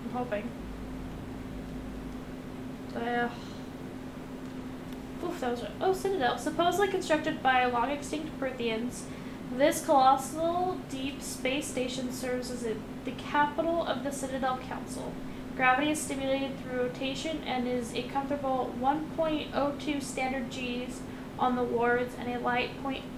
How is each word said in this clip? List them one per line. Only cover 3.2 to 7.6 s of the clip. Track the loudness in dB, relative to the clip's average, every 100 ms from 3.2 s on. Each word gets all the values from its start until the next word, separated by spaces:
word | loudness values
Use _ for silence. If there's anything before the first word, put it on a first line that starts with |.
| 0 -2 -10 -10 -10 -10 -10 -8 -10 -10 -10 -10 -8 -8 -8 -8 -10 -10 -8 -6
oof, | -4 -2
that | 0
was, | 0 -4 0
oh, | 2
Citadel. | 4 2 4 2 2
Supposedly | -2 4 4 6 4
constructed | 2 2 2 2 2
by | 4 6